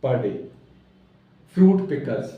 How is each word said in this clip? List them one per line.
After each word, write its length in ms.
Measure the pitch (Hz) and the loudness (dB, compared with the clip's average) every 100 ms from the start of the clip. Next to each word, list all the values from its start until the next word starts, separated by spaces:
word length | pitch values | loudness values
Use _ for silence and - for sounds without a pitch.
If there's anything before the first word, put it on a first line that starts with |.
| 131 | -2
per 160 | 120 | -2
day। 160 | 98 - - - - - _ _ _ _ _ _ _ 185 | -2 -6 -12 -20 -20 -20 _ _ _ _ _ _ _ 4
ਫਰੂਟ 260 | 190 190 | 4 4
ਪਿਕਰਸ। 560 | - - - - - | 0 -6 -4 -6 -8